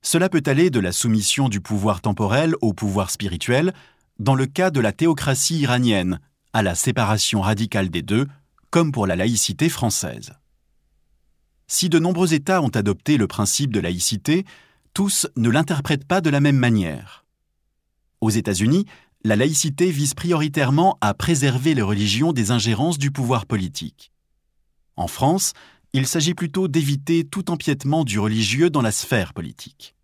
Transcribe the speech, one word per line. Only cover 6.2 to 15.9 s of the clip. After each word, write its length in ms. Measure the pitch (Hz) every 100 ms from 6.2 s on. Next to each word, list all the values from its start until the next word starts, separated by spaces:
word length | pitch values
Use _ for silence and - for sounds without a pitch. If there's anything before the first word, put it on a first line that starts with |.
| _ _ _
à 120 | 113
la 100 | 95
séparation 680 | 87 - 120 104 107 - 107
radicale 480 | 98 107 110 107 95
des 120 | 85
deux, 240 | 98 107 139 - _ _ _
comme 200 | 170 160
pour 140 | 139 98
la 100 | 87
laïcité 540 | 104 202 - 151 165
française. 600 | - 117 - 80 57 - - _ _ _ _ _ _ _ _ _ _ _ _ _
Si 220 | - 180
de 100 | 165
nombreux 340 | 170 175 180
États 280 | 156 143 190
ont 60 | 139
adopté 480 | - 101 95 - 151
le 100 | 101
principe 460 | - 101 - 139
de 80 | 107
laïcité, 640 | 85 90 - 104 - 170 190 - _ _ _
tous 340 | - 196 - - -
ne 140 | 117
l'interprètent 580 | 135 156 147 -